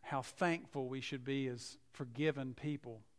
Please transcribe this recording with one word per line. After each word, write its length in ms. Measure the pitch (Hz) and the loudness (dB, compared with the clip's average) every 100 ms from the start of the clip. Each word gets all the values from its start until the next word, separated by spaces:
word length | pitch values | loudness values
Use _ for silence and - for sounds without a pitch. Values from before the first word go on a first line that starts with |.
how 200 | - 139 | 0 -2
thankful 640 | 127 - 180 165 - 143 131 | -2 2 4 4 0 -4 -2
we 140 | 135 | -2
should 220 | 120 139 | -2 -4
be 240 | 123 139 131 | 0 2 2
as 300 | 123 - - - | 0 -6 -12 -18
forgiven 600 | - 131 117 156 139 131 | -8 -6 2 4 4 0
people. 480 | 120 143 143 123 110 110 | -2 -2 -2 -4 -12 -14